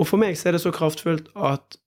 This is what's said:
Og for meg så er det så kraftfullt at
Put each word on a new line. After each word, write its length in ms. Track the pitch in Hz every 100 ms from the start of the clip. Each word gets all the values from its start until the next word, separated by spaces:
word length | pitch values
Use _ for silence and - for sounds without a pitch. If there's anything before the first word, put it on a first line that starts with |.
Og 80 | 165
for 120 | 196
meg 180 | 214 156
så 100 | 180
er 80 | 170
det 80 |
så 80 | 175
kraftfullt 540 | - 156 156 170 160 - 208
at 420 | 147 139 - -